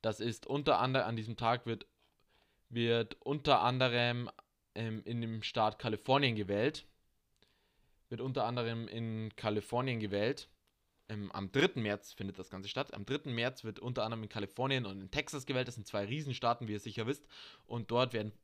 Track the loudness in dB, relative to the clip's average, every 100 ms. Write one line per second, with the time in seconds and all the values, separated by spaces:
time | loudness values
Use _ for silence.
0 | 0 0 -2 -4 -2 0 4 4 6 2
1 | 2 -2 -4 0 2 2 0 -6 -6 _
2 | _ _ _ _ _ _ _ 0 4 4
3 | 2 -6 -4 0 6 8 8 4 4 4
4 | 2 0 -4 -10 _ _ _ -6 -4 -4
5 | -4 -4 -4 -4 -4 2 2 2 -4 -2
6 | 4 4 6 2 0 2 2 0 -14 _
7 | _ _ _ _ _ _ _ _ _ _
8 | _ -6 -2 0 0 2 0 -2 -4 -4
9 | -2 -2 -6 -2 2 2 2 0 2 0
10 | 0 2 2 0 -8 _ _ _ _ _
11 | _ -8 -6 -4 0 4 4 2 -2 -2
12 | -6 -8 -8 -8 -10 -10 -8 -6 -6 -8
13 | -4 -4 -2 -2 -2 -2 -10 -8 -6 -2
14 | -2 -2 -6 -6 -6 -2 0 0 -2 -8
15 | -6 -6 -4 -8 -2 -2 -2 -6 -6 -4
16 | -2 -4 -4 0 0 0 -2 -6 -6 -6
17 | -4 -4 -6 -20 -20 -20 -10 -8 0 2
18 | 2 0 -4 -8